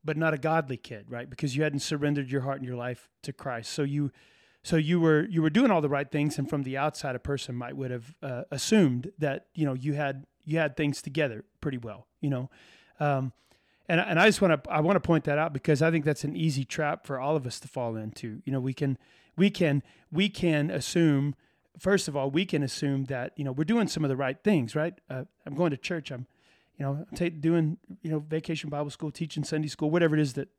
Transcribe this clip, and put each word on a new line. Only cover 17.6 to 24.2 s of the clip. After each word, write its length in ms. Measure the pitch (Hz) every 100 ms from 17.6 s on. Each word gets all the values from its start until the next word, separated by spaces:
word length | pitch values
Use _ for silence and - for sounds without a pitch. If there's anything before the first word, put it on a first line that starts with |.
to 80 | -
fall 260 | - 120 110
into. 460 | 110 - 117 107
You 80 | -
know, 80 | 135
we 140 | 127
can, 240 | 127 139 131 _ _ _ -
we 140 | 202
can, 320 | 208 165 143 - _ _
we 180 | 156 202
can 420 | - 175 151 147
assume, 640 | 165 - 175 165 139 143 139 _ _ _ -
first 280 | 185 196 -
of 80 | 143
all, 140 | 139
we 160 | 143 196
can 160 | 156
assume 420 | 135 - 143 139 135
that, 260 | 131 123 -
you 80 |
know, 80 | 139
we're 120 | 131
doing 220 | 156 233 185
some 160 | -
of 40 | 147
the 80 |
right 220 | 131